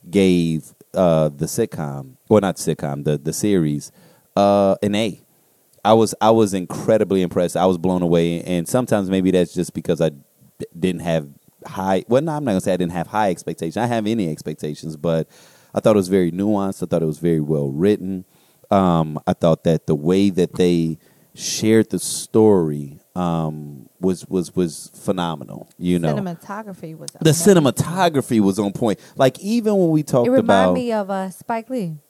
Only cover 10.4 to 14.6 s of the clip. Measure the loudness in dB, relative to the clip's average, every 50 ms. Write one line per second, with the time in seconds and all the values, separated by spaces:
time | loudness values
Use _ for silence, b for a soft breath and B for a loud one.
10.4 | _ _ _ _ -18 -16 _ -4 -4 -4 -4 -4 -4 -2 -2 -2 -4 -6 -18 _
11.4 | _ _ _ _ -20 -14 -10 -6 -2 0 0 0 0 2 0 0 0 0 -6 -4
12.4 | -2 -2 -2 0 0 -2 -2 0 -2 -4 -4 -6 -8 -4 -2 -2 0 -2 -2 -4
13.4 | -8 -12 -10 -8 -8 -8 -4 -4 -4 -2 -2 -2 -2 -2 -2 -2 -2 -4 -6 -8
14.4 | -10 -12 -12 _